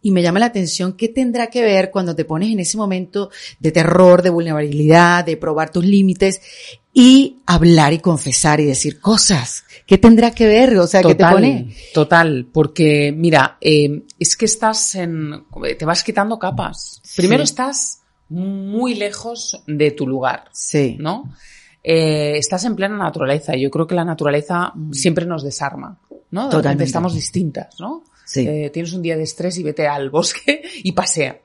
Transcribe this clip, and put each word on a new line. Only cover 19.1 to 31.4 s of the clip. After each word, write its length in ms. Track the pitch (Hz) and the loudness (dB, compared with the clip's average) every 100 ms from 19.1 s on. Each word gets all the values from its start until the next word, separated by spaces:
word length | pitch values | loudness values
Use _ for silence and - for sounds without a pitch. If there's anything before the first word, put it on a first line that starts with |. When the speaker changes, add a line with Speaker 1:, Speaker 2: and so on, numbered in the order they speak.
| 208 226 233 - - - | -8 -14 -12 -12 -12 -8
Speaker 2:
de 240 | 147 151 | -2 -2
tu 140 | 147 135 | -2 -6
lugar, 380 | 131 127 - _ | -4 -4 -6 _
Speaker 1:
Sí. 460 | - - 151 135 - | -14 -4 -2 -2 -4
Speaker 2:
¿no? 320 | 156 208 294 - - - _ _ | -8 -8 -10 -20 -20 -20 _ _
Eh, 540 | - 165 160 151 147 151 | -2 0 0 -2 -2 -4
estás 300 | 147 185 233 | -4 -4 -4
en 100 | 190 | -4
plena 220 | 196 208 | -4 -4
naturaleza. 580 | 170 151 135 143 - 131 | -6 -4 -2 -4 -4 -4
Yo 140 | 135 | -2
creo 160 | 156 160 | -2 -2
que 80 | |
la 100 | 175 | -2
naturaleza 680 | 170 160 147 147 147 175 180 | -4 -4 -2 -2 -2 -6 -6
Speaker 1:
Mm. 180 | - 156 | -8 -12
Speaker 2:
siempre 320 | 139 185 165 | -2 0 0
nos 180 | 175 165 | -4 -8
desarma, 560 | 139 - 143 139 139 190 _ | -8 -8 -10 -10 -16 -20 _
¿no? 0 | |
De 100 | - _ 180 269 | -20 _ -8 -2
repente 80 | 196 | 0
Speaker 1:
Totalmente. 260 | 139 143 | 0 -2
Speaker 2:
estamos 300 | 170 170 175 | -2 -4 -4
distintas, 680 | 165 - 180 170 - - - | -6 -6 -6 -6 -6 -16 -16
¿no? 240 | 185 330 _ _ - | -14 -14 _ _ -10
Speaker 1:
Sí. 200 | 139 131 | -6 -4
Speaker 2:
Eh, 220 | 151 147 | -4 -8
tienes 240 | 165 170 | -8 -10
un 80 | 185 | -8
día 160 | 165 160 | -6 -6
de 60 | |
estrés 340 | 156 - 175 175 | -8 -8 -8 -6
y 60 | |
vete 240 | 156 151 151 | -8 -4 -4
al 240 | 143 139 | -4 -4
bosque 500 | 147 - - - 302 - | -2 -4 -4 -4 -4 -6
<laughs> 120 | 311 | -8
y 80 | 185 | -6
pasea 480 | 180 180 160 143 - | -4 -4 -4 -4 -8